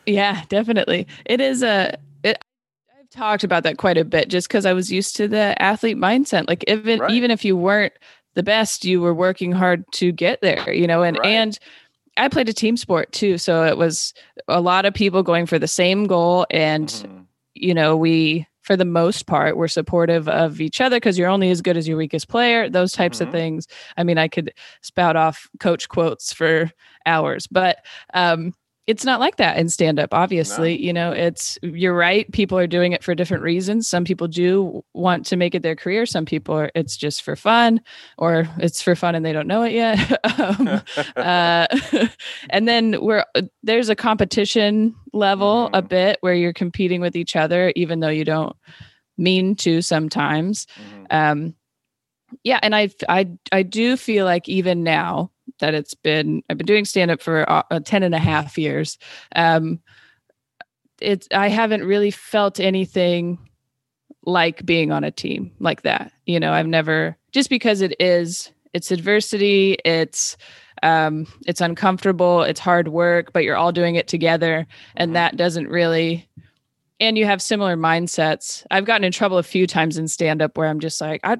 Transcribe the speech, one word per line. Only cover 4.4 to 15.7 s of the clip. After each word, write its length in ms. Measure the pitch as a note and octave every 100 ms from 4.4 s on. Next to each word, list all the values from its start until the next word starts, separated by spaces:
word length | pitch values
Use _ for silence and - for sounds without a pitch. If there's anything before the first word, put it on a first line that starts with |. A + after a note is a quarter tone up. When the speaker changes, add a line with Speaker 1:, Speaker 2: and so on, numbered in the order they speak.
| -
Speaker 1:
'cause 160 | G#3+ G3
I 60 |
was 180 | F#3 F#3
used 240 | F#3+ G3 -
to 120 | G#3
the 260 | G#3+ G#3 -
athlete 340 | F#3+ G#3+ A#3 -
mindset. 520 | F#3+ B3 C#4+ F#3+ -
Like, 160 | F3 -
even, 300 | G#3+ G#3+ A3+
Speaker 2:
Right. 120 | D3+
Speaker 1:
even 180 | A#3 A#3+
if 140 | A3
you 120 | G3+ F#3
weren't 360 | F3+ G#3 G3+ - - _ _
the 80 | -
best, 420 | F3+ G#3+ G#3+ -
you 160 | F#3 F3+
were 140 | F3
working 380 | E3 F3+ F#3 F3+
hard 320 | F3+ F#3 F3 -
to 180 | - F3+
get 300 | E3 E3+ B3+
there, 320 | F#3+ - -
you 160 | - E3+
know? 160 | E3
And, 120 | F3 E3
Speaker 2:
Right. 100 | F#3+
Speaker 1:
and 280 | A3 A3 G#3 - - _ _ _ -
I 100 | C4
played 220 | D4 A3+
a 40 |
team 240 | G#3+ A3 A#3+
sport 360 | - E3+ -
too, 260 | - G3+ F3+
so 240 | - E3
it 140 | D#3+ -
was 340 | E3 D#3+ - - - - -
a 120 | F3
lot 260 | F3 F#3 G3
of 80 |
people 280 | G3+ G3 F#3
going 240 | F3+ E3+ E3+
for 140 | E3
the 80 |
same 400 | E3